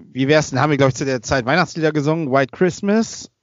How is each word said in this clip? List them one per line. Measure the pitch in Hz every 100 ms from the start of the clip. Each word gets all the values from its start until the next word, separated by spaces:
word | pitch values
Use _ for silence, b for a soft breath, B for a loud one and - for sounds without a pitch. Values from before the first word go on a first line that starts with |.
| -
wie | 127 135
wär's | 151 147
denn, | 131
haben | 151
wir, | 143
glaub | 135
ich, | 131
zu | 139
der | 131
Zeit | - 139 117
Weihnachtslieder | 160 175 - 156
gesungen, | 151 143 165 147
White | 135 135 -
Christmas. | 185 - 202 220 220 - - _